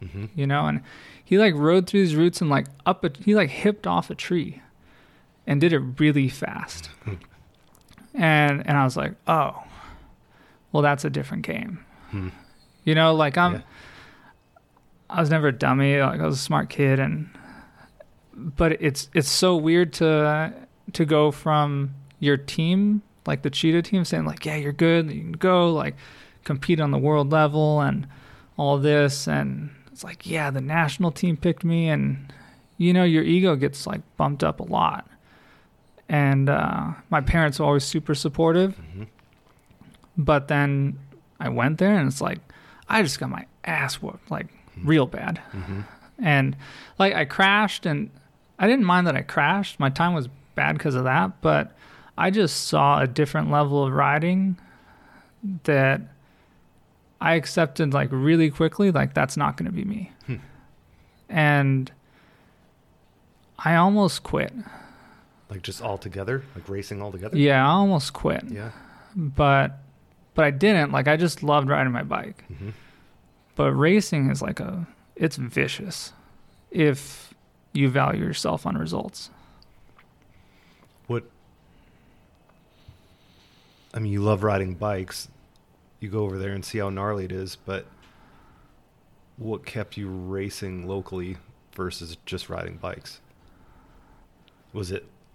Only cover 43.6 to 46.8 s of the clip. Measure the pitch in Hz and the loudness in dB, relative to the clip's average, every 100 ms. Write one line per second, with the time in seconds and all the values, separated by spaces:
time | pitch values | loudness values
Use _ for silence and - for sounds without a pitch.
43.6 | - 156 135 - 196 - - 156 - _ | -6 -4 -4 -6 -10 -12 -10 -10 -10 _
44.6 | - - 123 156 131 - - 165 - 101 | -20 -8 2 2 2 -4 -8 -8 -10 -14
45.6 | 87 95 107 - - - 190 143 135 135 | -10 -10 -10 -18 -20 -6 0 2 2 -4
46.6 | - - | -12 -20